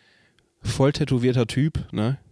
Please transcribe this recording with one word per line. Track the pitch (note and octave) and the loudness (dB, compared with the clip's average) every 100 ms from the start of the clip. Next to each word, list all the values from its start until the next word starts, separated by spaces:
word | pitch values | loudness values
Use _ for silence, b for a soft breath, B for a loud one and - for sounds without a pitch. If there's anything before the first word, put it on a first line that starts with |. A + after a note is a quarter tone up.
| b b b b b _ | b b b b b _
voll | - - C3+ | -6 2 2
tätowierter | - C#3+ B2+ B2+ B2+ A2+ | 2 0 2 2 2 0
Typ, | - D#3 - - | 0 -2 -2 -6
ne, | - A2 C#3 - | -4 -2 -4 -10